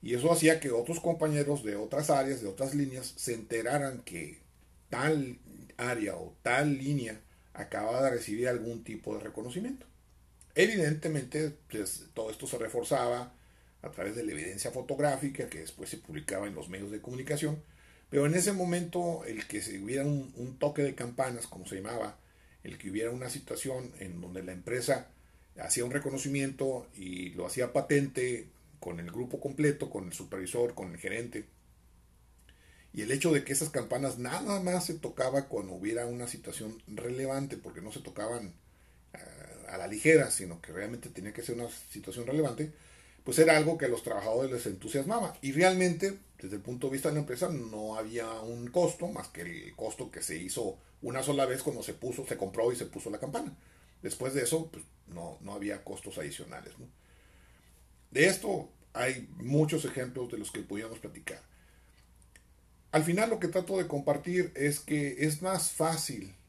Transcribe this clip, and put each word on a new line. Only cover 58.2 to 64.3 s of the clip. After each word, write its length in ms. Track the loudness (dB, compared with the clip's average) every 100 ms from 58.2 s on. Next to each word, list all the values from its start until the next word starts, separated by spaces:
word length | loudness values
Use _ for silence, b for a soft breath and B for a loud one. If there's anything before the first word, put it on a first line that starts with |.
| 6
esto 440 | 6 0 -2 -4 -14 -12
hay 360 | 0 0 0 -8
muchos 500 | -10 2 4 6 4
ejemplos 460 | 0 -4 -4 -4 -6
de 80 | -6
los 140 | -8
que 80 | -10
podíamos 400 | -6 -6 -6 -10
platicar. 420 | -12 -12 -12 -12 -16 b b b b b -20 -20 -20 -20 _ -20 -20 _ 2
Al 100 | 4
final 260 | 4 4 4
lo 120 | 2
que 80 | 2
trato 280 | 0 2 0
de 120 | 0
compartir 640 | 0 2 2 2